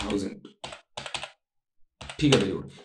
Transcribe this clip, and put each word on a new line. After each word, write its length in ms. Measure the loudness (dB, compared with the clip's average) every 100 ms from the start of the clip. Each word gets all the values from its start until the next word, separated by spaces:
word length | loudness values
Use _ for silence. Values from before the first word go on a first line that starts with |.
थाउजेंड। 460 | -2 -2 -2 -8 -18 _ -16 -16 _ -14 -12 -12 -12 -16 _ _ _ _ -20 _ -14 2
ठीक 160 | 6
है, 60 | 6
very 120 | 4
good। 200 | -2 -8 -18